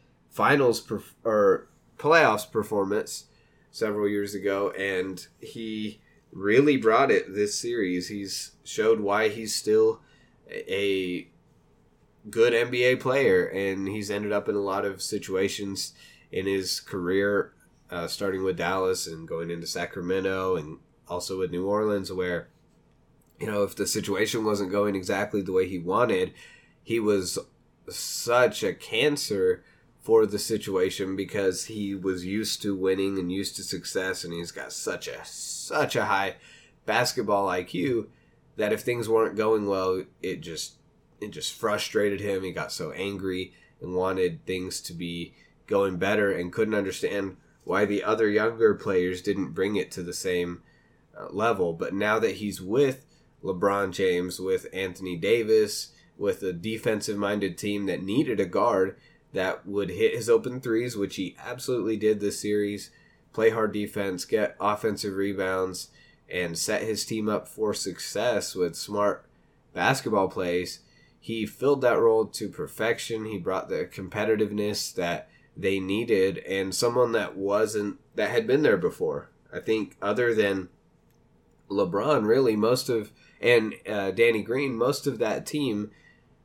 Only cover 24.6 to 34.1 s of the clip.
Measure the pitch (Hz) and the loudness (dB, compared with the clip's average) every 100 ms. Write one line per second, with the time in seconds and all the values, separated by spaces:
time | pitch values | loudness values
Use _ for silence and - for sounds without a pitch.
24.6 | 92 101 104 95 92 98 104 101 92 92 | 0 0 0 0 -2 -2 0 -2 2 2
25.6 | 92 92 85 104 120 92 92 - - - | 2 -2 0 2 4 2 0 -4 -20 -20
26.6 | _ _ - 113 104 101 90 - - _ | _ _ -4 0 2 2 0 -6 -8 _
27.6 | _ _ - - - - 117 120 120 - | _ _ -14 -10 -8 -6 2 4 4 2
28.6 | 98 85 - 113 147 143 - 98 92 92 | -4 -4 -4 0 2 0 -2 2 2 0
29.6 | - _ _ _ - 113 104 101 - 107 | -6 _ _ _ 4 6 6 0 -2 -4
30.6 | 107 92 95 - 95 95 90 104 95 92 | -2 0 0 0 -4 -4 -4 0 0 0
31.6 | - 107 101 98 95 90 90 104 107 - | -6 -6 -6 -2 -2 -4 -4 -4 -2 -4
32.6 | 104 95 95 95 98 98 87 95 95 - | -4 0 0 2 0 -2 -2 -4 -4 -8
33.6 | - 85 - 95 92 | -8 -8 -6 -4 -2